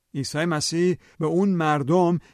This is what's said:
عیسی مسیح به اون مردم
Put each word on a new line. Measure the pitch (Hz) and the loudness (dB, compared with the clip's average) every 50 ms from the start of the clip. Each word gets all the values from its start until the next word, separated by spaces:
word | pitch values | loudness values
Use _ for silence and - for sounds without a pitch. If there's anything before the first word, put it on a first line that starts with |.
| _ _ - | _ _ -8
عیسی | 143 127 - - 147 165 | -8 -8 -6 -4 -4 -2
مسیح | 175 160 147 - - 160 170 175 180 170 - - - _ - | -2 -2 -2 -2 -2 -2 0 0 0 0 -2 -6 -14 _ -4
به | 156 | -2
اون | 156 165 180 202 202 | 0 0 2 2 2
مردم | 185 165 160 151 151 143 135 131 170 185 175 170 175 156 - - | 2 0 0 0 0 0 0 2 2 2 4 2 2 0 -4 -8